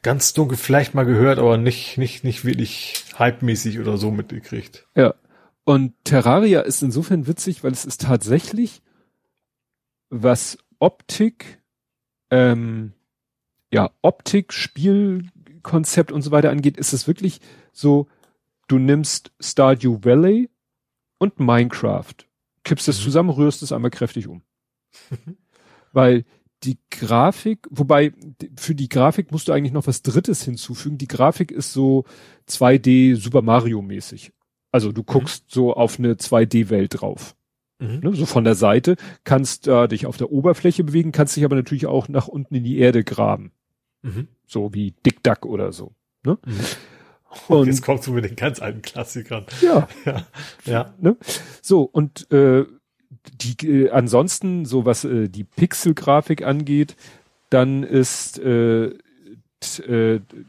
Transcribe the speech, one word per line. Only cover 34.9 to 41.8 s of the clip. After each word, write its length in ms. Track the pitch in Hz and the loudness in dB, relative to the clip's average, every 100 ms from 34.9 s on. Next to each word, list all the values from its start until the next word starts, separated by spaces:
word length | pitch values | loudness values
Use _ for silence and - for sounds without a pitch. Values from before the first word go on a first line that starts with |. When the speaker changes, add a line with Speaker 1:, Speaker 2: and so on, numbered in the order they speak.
Speaker 2:
du 80 | 107 | -6
Speaker 1:
Mhm. 60 | 107 | -2
Speaker 2:
guckst 380 | 135 135 - _ | -2 -2 -12 _
so 240 | 127 123 | -2 0
auf 260 | 120 117 - | 0 -2 0
eine 180 | 120 110 | -2 -2
zwei 260 | - 117 | 0 2
D 240 | 113 117 104 | 2 0 0
Welt 320 | 107 98 - | -2 -2 -6
drauf. 340 | 98 98 - _ _ _ _ _ | -10 -10 -18 _ _ _ _ _
Speaker 1:
Mhm. 220 | 117 123 | -10 -6
Speaker 2:
Ne, 100 | 180 | -4
so 120 | 196 156 | -2 0
von 180 | 123 | 2
der 120 | 113 101 | 2 4
Seite, 400 | 110 113 151 180 - - | 4 4 2 -2 -4 -20
kannst, 440 | - 135 135 - 143 | 0 2 2 -6 2
äh, 200 | 123 120 | 2 2
dich 160 | 110 | -2
auf 140 | 127 - | -8 -8
der 120 | 120 | -4
Oberfläche 540 | 139 160 170 180 170 | 0 0 2 0 0
bewegen, 280 | 156 156 160 | -2 0 0
kannst 220 | 151 143 | 0 0
dich 120 | - 147 | 0 0
aber 100 | 135 | 0
natürlich 300 | 123 139 | -2 -4